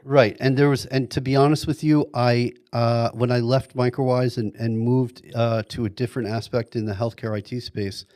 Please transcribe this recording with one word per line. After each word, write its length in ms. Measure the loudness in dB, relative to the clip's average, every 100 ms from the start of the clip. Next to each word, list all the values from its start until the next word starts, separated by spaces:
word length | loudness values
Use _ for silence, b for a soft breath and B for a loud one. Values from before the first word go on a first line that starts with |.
Right. 320 | 2 4 4 4
And 180 | 0 4
there 120 | 4
was, 180 | 2 -2
and 240 | -4 -2
to 100 | -4
be 140 | 0
honest 320 | 4 4 4 -2
with 160 | -2
you, 260 | 2 2 2
I, 380 | 0 2 2 0 -6 _
uh, 380 | -2 0 2 0
when 200 | 0 0
I 80 | 0
left 340 | 2 0 0
Microwise 640 | -2 -2 0 0 0 0 -2
and, 160 | -6
and 240 | -4 -4 -2
moved, 480 | 0 0 0 -6 -8
uh, 300 | -2 0 0 -4
to 140 | -6
a 40 | -6
different 380 | -4 -6 -4 -6
aspect 480 | -6 -4 -4 -4 -6
in 100 | -6
the 80 |
healthcare 420 | -4 -6 -6 -8 -6
I 40 |
T 180 | -8 -10
space, 480 | -10 -6 -6 -8 -16